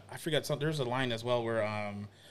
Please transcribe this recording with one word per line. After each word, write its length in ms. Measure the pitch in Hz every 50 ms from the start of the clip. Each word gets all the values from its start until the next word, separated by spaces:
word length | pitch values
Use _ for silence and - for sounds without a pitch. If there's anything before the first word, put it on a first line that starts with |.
| - -
I 60 | 131 -
forgot 280 | - 170 151 135 -
some, 120 | - 151 139
there's 220 | 143 160 156 147
a 40 | 127
line 280 | 120 123 131 131 123
as 120 | 117 107 113
well 180 | 123 123 120
where, 220 | 117 117 113 113 104
um, 420 | 107 107 107 104 104 101 104 104 104 - - - -